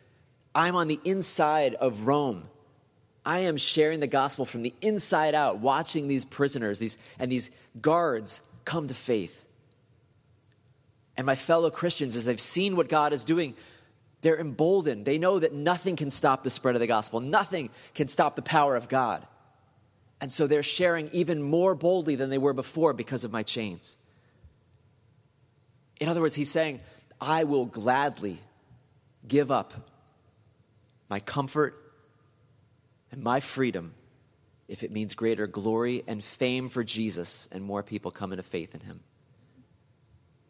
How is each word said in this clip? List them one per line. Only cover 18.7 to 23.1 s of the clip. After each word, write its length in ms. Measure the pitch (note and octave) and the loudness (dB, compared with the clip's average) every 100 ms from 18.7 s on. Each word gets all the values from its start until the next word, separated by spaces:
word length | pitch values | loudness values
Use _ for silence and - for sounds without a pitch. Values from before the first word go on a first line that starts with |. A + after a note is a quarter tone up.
| B2 | 2
of 120 | A#2+ | 0
God. 380 | C3 A#2+ E2+ - _ _ _ _ _ _ _ _ _ | 0 2 -2 -8 _ _ _ _ _ _ _ _ _
And 100 | C#3 | -4
so 160 | - C#3+ | 0 2
they're 160 | D3 | 2
sharing 460 | C#3+ - F3 E3+ D3+ | 2 2 2 2 -2
even 340 | E3+ D#3+ D#3+ | -2 0 0
more 320 | C#3+ E3 F#3 | 2 4 4
boldly 420 | D#3+ E3+ F#3 D#3+ C3 | 4 2 2 2 0
than 140 | C3+ | 0
they 80 | C3+ | 2
were 140 | C#3 | 2
before 400 | C3 - D#3+ D#3+ | 0 -4 2 2
because 320 | B2 A2 | 2 -4